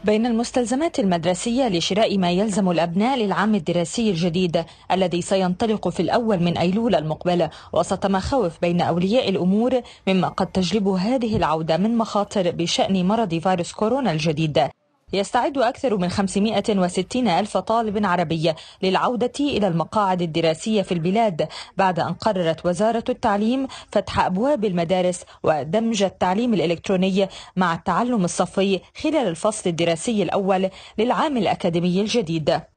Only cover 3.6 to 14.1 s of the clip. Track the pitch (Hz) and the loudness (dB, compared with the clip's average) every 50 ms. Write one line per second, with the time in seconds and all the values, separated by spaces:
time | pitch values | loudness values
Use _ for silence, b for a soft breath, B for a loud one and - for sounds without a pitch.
3.6 | 151 - 165 175 170 165 - 240 233 214 190 160 180 180 160 190 185 175 156 170 | 0 0 0 0 -2 -2 -2 0 0 0 0 0 0 0 0 0 0 2 0 -2
4.6 | 165 B B B B B 180 185 185 175 165 175 - - 202 196 185 180 180 - | -2 B B B B B 0 0 0 0 0 -4 -2 0 0 0 2 0 0 0
5.6 | 240 214 220 - - 180 170 - 175 - - 226 240 220 208 170 170 175 170 104 | 0 -2 -2 0 -2 -4 -2 -2 -2 0 0 0 2 0 0 2 2 0 0 0
6.6 | 170 180 185 220 233 240 185 156 151 156 156 - - 180 175 175 165 156 B B | 0 0 0 0 0 2 0 0 0 -2 -6 -4 -2 0 0 2 0 -2 B B
7.6 | B B - 156 170 - 196 180 - 196 196 190 185 - 285 269 208 170 160 - | B B -2 -2 0 0 -2 -2 0 0 0 0 0 0 0 0 0 0 -2 -2
8.6 | 180 175 175 175 156 127 165 180 175 190 220 262 - - 190 - 175 185 196 214 | -2 0 2 2 0 0 0 0 0 2 2 2 2 2 -2 0 2 2 2 2
9.6 | 233 254 262 247 240 B B B B 196 190 185 165 143 - - 190 185 - 190 | 2 2 0 -2 -2 B B B B 0 2 2 2 0 -2 -2 -4 -2 0 -2
10.6 | 185 165 175 226 196 196 190 185 180 226 262 269 240 220 208 - 170 147 156 160 | -2 0 0 0 0 0 0 0 0 0 0 0 0 0 0 0 2 0 0 -2
11.6 | 165 160 160 165 196 220 240 233 220 - - 208 202 - - 214 180 175 - 160 | 0 0 2 2 2 2 2 0 0 0 0 -2 -2 0 0 0 0 0 0 0
12.6 | 170 165 - - 240 - 190 190 175 185 214 233 226 185 165 165 160 190 185 175 | -2 -2 0 0 2 2 2 2 2 2 2 2 0 0 -2 -2 0 0 0 0
13.6 | 170 - - - 214 220 247 277 269 196 | -2 -6 -4 -2 0 0 0 0 0 0